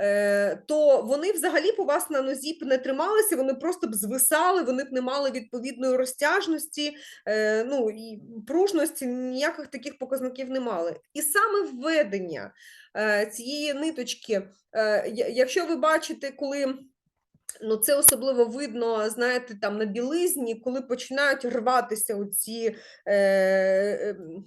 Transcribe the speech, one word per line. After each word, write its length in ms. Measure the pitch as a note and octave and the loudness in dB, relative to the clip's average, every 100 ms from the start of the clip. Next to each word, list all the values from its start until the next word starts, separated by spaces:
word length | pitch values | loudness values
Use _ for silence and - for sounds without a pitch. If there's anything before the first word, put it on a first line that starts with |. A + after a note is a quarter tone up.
е, 560 | G3+ G3+ G3+ G3+ G3+ G3 | 0 2 2 2 2 -2
то 460 | - D4+ D4 C4 | 0 4 6 6
вони 300 | A3 C#4+ F4+ | 4 0 0
взагалі 400 | F4+ E4 D4 F#4 | 0 2 2 2
б 20 | A4 | 2
у 60 | |
вас 260 | C#4+ D4+ - | 2 0 0
на 120 | C#4+ | -2
нозі 300 | C4+ C#4 D4+ | -2 -2 -6
б 140 | E4 C4+ | -4 0
не 120 | C4 | 0
трималися, 580 | C4 C4+ F4 G#4+ G#4+ C4+ | 0 -2 2 4 4 2
вони 180 | C4 | 0
просто 320 | B3+ D#4+ F4+ A3 | 0 -2 -2 -4
б 80 | |
звисали, 680 | G#3+ G3+ B3+ - D#4 F4+ F#4 | -4 -4 0 2 4 4 2
вони 220 | B3 B3+ | 0 -2
б 80 | C4+ | -4
не 80 | B3+ | -4
мали 300 | B3+ C#4 C4+ | -2 -2 -2
відповідної 640 | A#3+ A3 A#3+ B3+ A#3+ C4 B3+ | -4 -8 -10 -8 -4 0 0
розтяжності, 1000 | B3+ - D4 F#4+ D#4+ D#4 - - D4 D4 - - - | 0 0 2 2 0 -4 -4 -6 -6 -6 -18 -10 -2
е, 380 | G#3+ G#3+ A3 | 0 2 0
ну, 260 | A#3+ C#4 A3 | 0 0 -2
і 300 | A3 A3+ G#3 - A3+ G#3+ | -4 -12 -16 -16 -14 -2
пружності, 600 | D#4+ G4 E4 D#4+ - B3+ | 2 2 2 0 -2 -6
ніяких 600 | B3 B3+ B3+ D4+ E4 C#4 | -4 -4 -2 -2 -4 -10
таких 320 | C4 C#4 - | -12 -12 -10
показників 520 | B3+ C4 B3+ B3+ B3+ | -6 -4 -4 -6 -6
не 100 | C4 | -4
мали. 360 | A#3+ F#3 E3+ - _ | -2 -2 -4 -6 _
І 80 | C#4+ | -6
саме 380 | D#4+ G4+ G#4+ G4+ | 0 2 2 2
введення, 920 | D#4+ B3+ D4 D#4+ G#3+ G3 F3+ C#3 G2+ - - - - - | -2 -4 0 2 2 -2 -6 -8 -10 -16 -20 -20 -10 -2
е, 300 | G#3+ G#3 G#3+ | 0 2 0
цієї 480 | G#3+ A#3+ D4 D4 | -4 -8 -4 -4
ниточки, 680 | C#4 D#4+ C#4 B3 - - G3+ F#3+ _ _ | -2 -4 -4 -6 -8 -2 -2 -4 _ _
е, 360 | A3 G#3+ G#3 - | -2 2 2 0
я-, 200 | A3 - | -2 -2
якщо 380 | A#3 B3+ F4+ E4 | 2 2 0 0
ви 100 | D4+ | 2
бачите, 540 | D#4 D#4+ D#4+ - C#4 | 2 2 0 -8 -10
коли... 440 | C4+ C#4 C#4+ C4+ C4 - _ _ _ _ _ - - | -6 -4 -2 -2 -4 -12 _ _ _ _ _ -16 -8
Ну, 140 | G#3+ A3 | -2 0
це 180 | A3 | 2
особливо 500 | C#4+ - B3 C4 B3 | 6 6 6 4 4
видно, 640 | A3+ B3 C#4+ A3+ A#3 A3 G#3+ | 2 2 -6 -4 -2 0 -2
знаєте, 440 | A3+ A#3+ B3 B3 G#3 | 0 0 0 -4 -6
там 160 | G#3 G#3 | -4 -2
на 60 | |
білизні, 680 | G#3+ G#3 B3+ E4 F4 D4 A#3 | -4 -2 -2 0 0 0 -4
коли 260 | A3+ B3+ C4 | -4 -4 -4
починають 640 | C4 B3 - C4 C#4+ C#4 | -4 -6 -4 0 2 2
рватися 720 | A#3+ A#3+ A3 B3+ A#3+ G#3+ - G3+ | -2 -2 2 2 2 -2 -4 -4
оці, 600 | G3+ - - A3+ A3+ A3+ - - - | -4 -6 -6 -2 -4 -4 -16 -10 0
е, 1040 | G3+ G3 G3 F#3+ F#3+ F#3+ F#3+ G3+ - G#3 | 4 4 4 4 4 4 4 2 -2 -4
ем, 340 | F#3+ D#3+ F3 | -6 -10 -14